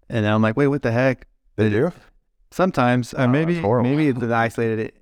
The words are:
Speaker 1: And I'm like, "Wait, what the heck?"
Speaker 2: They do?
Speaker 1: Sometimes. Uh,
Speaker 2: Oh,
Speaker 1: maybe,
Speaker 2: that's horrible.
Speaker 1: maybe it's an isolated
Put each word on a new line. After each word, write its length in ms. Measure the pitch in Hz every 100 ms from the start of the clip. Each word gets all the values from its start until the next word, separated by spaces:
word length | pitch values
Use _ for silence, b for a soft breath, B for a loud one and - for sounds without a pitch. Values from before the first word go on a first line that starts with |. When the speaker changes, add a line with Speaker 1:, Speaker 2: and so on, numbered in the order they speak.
| -
Speaker 1:
And 160 | 117 107
I'm 160 | 110
like, 140 | 110 113
"Wait, 120 | 143
what 140 | 143
the 100 | 120
heck?" 340 | 117 131 127 - _ _ -
Speaker 2:
They 140 | 110
do? 220 | 104 170 - - _ _ _ _
Speaker 1:
Sometimes. 640 | - 185 147 123 123 120
Uh, 80 | -
Speaker 2:
Oh, 60 | 123
Speaker 1:
maybe, 260 | 139 165
Speaker 2:
that's 100 | 175
horrible. 260 | 107 120 120
Speaker 1:
maybe 180 | 147 151
it's 140 | 127
an 100 | 117
isolated 600 | 117 113 - 113 110 110 -